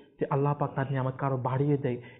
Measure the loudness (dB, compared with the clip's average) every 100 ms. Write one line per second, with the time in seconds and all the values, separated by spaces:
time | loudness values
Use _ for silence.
0 | -12 -6 0 2 2 0 -2 -2 0 0
1 | -2 -2 -2 0 0 2 2 2 0 -4
2 | -8